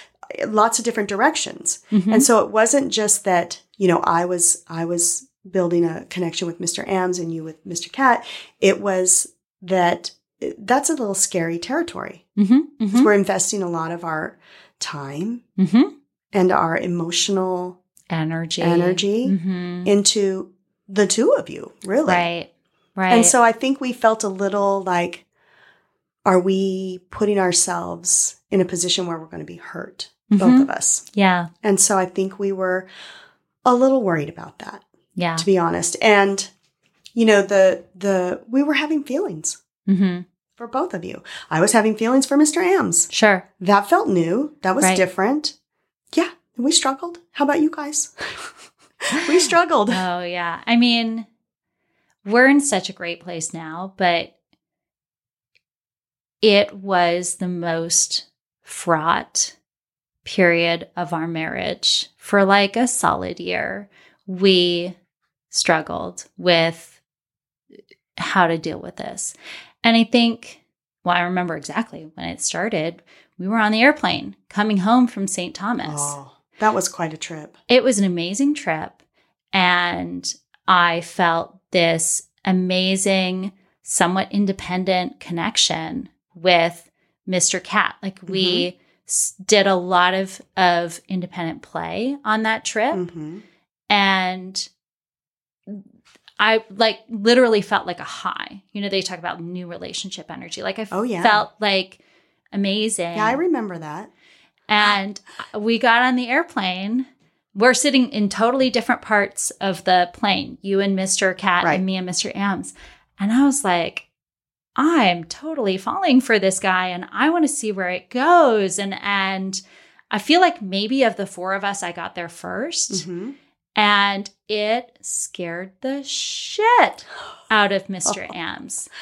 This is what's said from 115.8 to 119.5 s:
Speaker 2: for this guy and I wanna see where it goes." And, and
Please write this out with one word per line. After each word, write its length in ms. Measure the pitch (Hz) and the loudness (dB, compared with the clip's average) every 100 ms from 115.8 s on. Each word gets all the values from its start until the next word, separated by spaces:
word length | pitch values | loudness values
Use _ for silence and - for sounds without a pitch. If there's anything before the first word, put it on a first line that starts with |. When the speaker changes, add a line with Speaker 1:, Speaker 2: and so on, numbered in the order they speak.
| - 370 359 254 | -4 -2 2 4
Speaker 2:
for 180 | 247 214 | 4 2
this 200 | 190 190 | 2 0
guy 280 | 190 185 185 | 0 0 -2
and 200 | 180 - | -6 -8
I 160 | 202 294 | -2 0
wanna 180 | 349 294 | 2 0
see 240 | - 214 | -2 -6
where 180 | 196 180 | -4 -4
it 180 | 180 - | -6 -6
goes." 680 | 247 302 349 277 220 190 196 | -2 4 6 6 4 0 -2
And, 180 | 196 - | -6 -6
and 600 | 202 196 190 190 190 | -2 -2 -2 -4 -6